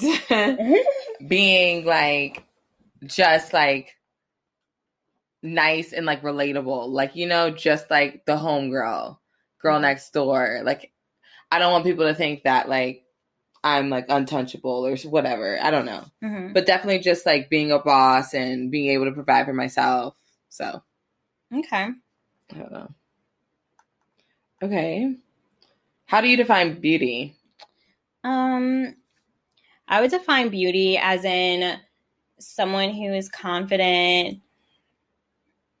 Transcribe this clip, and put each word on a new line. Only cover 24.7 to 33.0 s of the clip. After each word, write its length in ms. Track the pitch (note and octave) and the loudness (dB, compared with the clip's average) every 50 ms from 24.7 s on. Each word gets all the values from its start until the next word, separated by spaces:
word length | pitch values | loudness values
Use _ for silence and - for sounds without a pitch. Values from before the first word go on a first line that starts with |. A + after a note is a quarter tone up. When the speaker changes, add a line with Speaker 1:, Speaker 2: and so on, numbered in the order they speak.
| G#3 F3 D#3+ E3 D#3+ G3+ B3+ C4+ B3+ - _ _ _ _ _ _ _ _ _ _ _ _ _ _ _ _ _ | -2 -2 -2 -2 -2 -2 -4 -4 -4 -8 _ _ _ _ _ _ _ _ _ _ _ _ _ _ _ _ _
Speaker 1:
How 140 | - G3+ A3 | 0 0 2
do 60 | A3+ B3 | 4 4
you 80 | B3 | 4
define 440 | B3 A#3 A3 G#3+ F#3 F3 E3 D#3 E3+ | 4 4 4 4 4 4 2 -2 -2
beauty? 560 | - D#3 D#3+ D3 C3+ B2 A#2+ A#2+ C3+ D3 - _ _ _ _ - - - _ _ _ _ _ _ _ _ _ _ - | 0 0 2 2 0 -2 -4 -6 -10 -12 -14 _ _ _ _ -20 -20 -20 _ _ _ _ _ _ _ _ _ _ -6
Speaker 2:
Um, 720 | B3+ C4 B3+ B3+ C4 B3+ B3+ B3+ B3+ C4 C4 C4 - - _ _ _ _ _ _ _ _ _ _ _ _ _ _ _ _ _ _ | -4 -2 -2 0 0 0 0 0 0 0 -2 -2 -4 -8 _ _ _ _ _ _ _ _ _ _ _ _ _ _ _ _ _ _
I 140 | - G3 G#3+ | 0 2 2
would 100 | A#3+ B3+ | 2 2
define 380 | E4 F4+ - - C#4 C4 A#3+ A3+ | 0 0 0 0 2 2 2 0
beauty 500 | G3 F#3+ F#3 F3+ F3+ F#3+ F#3+ F#3+ F#3+ - | 0 0 0 2 2 2 2 2 2 2
as 240 | - F#3+ F#3 F3+ F#3 | 2 0 0 0 -2
in 540 | F#3+ F3+ F3+ F#3 F3+ F3+ F3+ F3+ F3+ - - - _ _ _ _ _ _ _ _ _ _ - | -2 0 0 0 0 0 0 -2 -4 -4 -8 -12 _ _ _ _ _ _ _ _ _ _ -10
someone 500 | - - - - G3 F#3+ G3 G3 G3 G3 | -8 -6 -4 -4 -2 -2 0 0 -2 -2
who 220 | G#3+ G#3+ | -4 -6